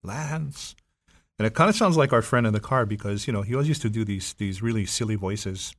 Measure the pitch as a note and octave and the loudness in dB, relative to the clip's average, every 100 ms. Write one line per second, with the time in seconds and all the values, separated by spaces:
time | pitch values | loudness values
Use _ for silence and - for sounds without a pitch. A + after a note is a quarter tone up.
0 | F#2 A2+ D3+ D#3 D3 C#3+ - - _ _ | -10 -8 -6 -6 -6 -10 -14 -16 _ _
1 | _ _ _ _ G#2+ A2 F3 G#3 G#3 D#3+ | _ _ _ _ -2 4 4 6 4 4
2 | C#3 B2 A2 B2 A#2 G#2+ - C3 A2 G#2 | 4 4 4 2 4 2 0 0 2 -2
3 | G#2 G2+ - A2 G2 B2+ D3 D3+ A#2 G#2+ | -4 -4 -2 -2 -2 0 0 0 0 -2
4 | G#2+ G2 - - G2+ F#2+ A2+ A2+ F#2+ - | -2 -2 -6 -4 -4 -2 -2 -2 -2 -2
5 | A2+ G#2+ F#2+ G2+ - F#2 - | -2 -2 -2 -4 -6 -6 -10